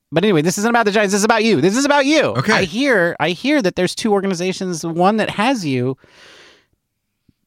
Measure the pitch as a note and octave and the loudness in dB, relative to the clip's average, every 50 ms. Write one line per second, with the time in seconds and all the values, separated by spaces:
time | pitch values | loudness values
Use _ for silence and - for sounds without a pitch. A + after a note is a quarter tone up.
0 | _ _ C#3+ D#3+ F#3 A3 F#3+ D3+ D3 F3+ F3+ G3+ G3+ A#3 A#3 A#3 A3+ G#3 F#3+ A3 | _ _ -2 0 2 2 2 2 2 0 -2 -2 0 0 0 0 0 0 0 0
1 | G#3+ F#3+ G3+ G3+ G3+ G#3+ A#3 A3 A3 A3+ G3+ C3+ C#3+ F#3 G3+ B3+ C#4+ C#4+ C#4+ C#4+ | 0 0 0 0 2 2 2 2 2 2 2 2 2 2 2 2 2 2 2 2
2 | C4+ C4+ D#4 D4+ G#3 A#2+ G2+ A#2+ C3+ G3+ A3 - F#3+ E3 D#3+ A3+ C#4+ C#4+ A#3+ F#3+ | 2 2 2 2 2 0 0 -2 0 0 0 0 0 -2 -2 -2 0 0 2 2
3 | E3+ F3 - - C#3+ E3 F3+ - - C4 D4+ D4 G#3 F3+ - - F#3 F3 - - | 2 0 -2 -2 -2 -2 -2 -2 -2 0 0 0 0 0 0 0 -2 -2 -2 -4
4 | - A3+ G3+ G3 F3+ G3 F#3+ D#3+ F3+ F#3+ F3+ - G3 F#3 F3 D#3 F3 E3 E3 E3+ | -2 0 0 0 0 -2 -4 -4 -4 -4 -4 -4 -6 -6 -6 -6 -6 -4 -2 0
5 | F3+ G3 A3 A3 G3 - - - G#3 B3+ C#4 A3+ F3 D3 C3 B2+ B2 C3 C3 - | 2 2 2 0 -2 -4 -2 -2 0 0 0 -2 -2 -2 -2 0 -2 -2 -4 -6
6 | _ _ _ - - - - - - - - _ _ _ _ _ _ _ _ _ | _ _ _ -20 -20 -20 -20 -20 -20 -20 -20 _ _ _ _ _ _ _ _ _
7 | _ _ _ _ _ _ _ _ _ | _ _ _ _ _ _ _ _ _